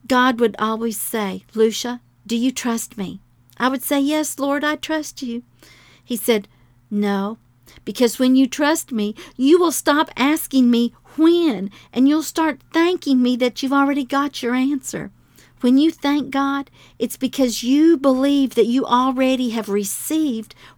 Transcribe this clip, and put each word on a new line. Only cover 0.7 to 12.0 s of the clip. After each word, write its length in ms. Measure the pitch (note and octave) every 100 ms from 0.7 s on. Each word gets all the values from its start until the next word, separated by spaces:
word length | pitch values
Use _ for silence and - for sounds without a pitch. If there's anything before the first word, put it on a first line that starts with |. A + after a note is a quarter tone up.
| A3 A#3 G#3
say, 460 | - A3+ G3 F#3 _ G#3+
"Lucia, 460 | A3 G#3 A#3+ A#3+ _ _ G3+
do 80 | A3+
you 160 | B3+
trust 460 | C4 B3 A3+ - -
me?" 240 | F#3 F#3 _ _ _ _
I 100 | B3+
would 160 | C4
say, 160 | - C#4+
"Yes, 380 | C#4 D4+ D4+ -
Lord, 260 | C#4 C#4+
I 120 | D4+ D4+
trust 460 | - D#4 D4+ -
you." 220 | B3+ A#3 - _ - - _ _
He 140 | _ A#3
said, 300 | - A3 G3+ _ _ _ _
"No, 480 | G#3 G#3 G3+ G3 A3+ _ _ _ - -
because 340 | G3+ A#3+ -
when 160 | B3+ C4
you 120 | C4+
trust 440 | - D4 D#4+ -
me, 240 | A3+ G#3 G#3+ - -
you 220 | C4 E4+
will 120 | E4+
stop 380 | - - D4 D#4+ -
asking 520 | C4 D#4+ - C4+ B3
me 220 | A#3 A#3 _ _ -
when, 540 | D#4+ E4+ E4 G#3 G3 - -
and 160 | -